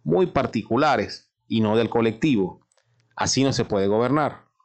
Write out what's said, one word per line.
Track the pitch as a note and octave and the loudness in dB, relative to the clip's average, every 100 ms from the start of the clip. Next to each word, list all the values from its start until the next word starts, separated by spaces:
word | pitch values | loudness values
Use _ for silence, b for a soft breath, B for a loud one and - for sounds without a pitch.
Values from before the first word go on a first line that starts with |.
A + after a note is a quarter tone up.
muy | D3 F3+ F3+ | -2 0 0
particulares | C#3+ A#2+ A2+ - A#2+ D3+ A2+ F#2 - _ _ - | 0 -2 -4 -2 0 2 2 -2 -8 _ _ -4
y | A2 | 0
no | G#2+ A2 | 2 2
del | A2 | 2
colectivo. | A#2 A2+ A2+ D#3+ A2 F2 - _ _ _ _ _ - | 0 0 0 0 0 0 -6 _ _ _ _ _ -6
Así | G2 C3 | -2 0
no | C3+ | 0
se | A#2+ | 0
puede | A2 G2+ G2 | -2 0 0
gobernar. | G#2+ B2 D3+ C3 - _ _ | 0 0 0 -2 -6 _ _